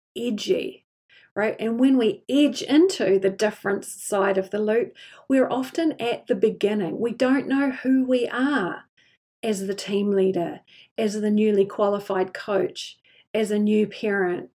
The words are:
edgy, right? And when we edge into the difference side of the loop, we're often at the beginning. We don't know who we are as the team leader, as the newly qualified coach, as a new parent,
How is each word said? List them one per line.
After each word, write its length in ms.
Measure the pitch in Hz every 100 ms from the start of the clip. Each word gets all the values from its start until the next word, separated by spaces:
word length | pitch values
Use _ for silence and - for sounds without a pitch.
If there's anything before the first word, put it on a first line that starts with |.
| _ -
edgy, 680 | 120 101 104 87 - - _ _ _ _ _ -
right? 220 | 214 -
And 180 | 220 233
when 200 | 262 262
we 260 | 220 - -
edge 320 | 269 285 -
into 580 | - 285 370 - 196 190
the 100 | 196
difference 640 | 196 214 208 202 202 - -
side 360 | - 202 196 196
of 120 | 185
the 100 | 208
loop, 360 | 214 226 381 - - - -
we're 220 | 262 247
often 500 | 254 262 - 330 -
at 280 | 233 - -
the 80 | 208
beginning. 640 | 214 185 202 214 170 -
We 100 | 233
don't 380 | 226 254 269 -
know 220 | 269 277
who 340 | 254 254 262 254
we 240 | 254 240
are 560 | 240 269 269 180 - - _ _ _ _ _
as 240 | 226 196 196
the 80 | 196
team 360 | - 202 202
leader, 500 | 196 190 185 165 - _ - _ -
as 220 | 220 208
the 120 | 214
newly 340 | 208 214 202 196
qualified 680 | - 202 202 - 185 185
coach, 640 | - - 196 180 - - - _ _ _
as 180 | 214 208
a 80 | 208
new 280 | 208 214 208
parent, 640 | - - 202 190 339 -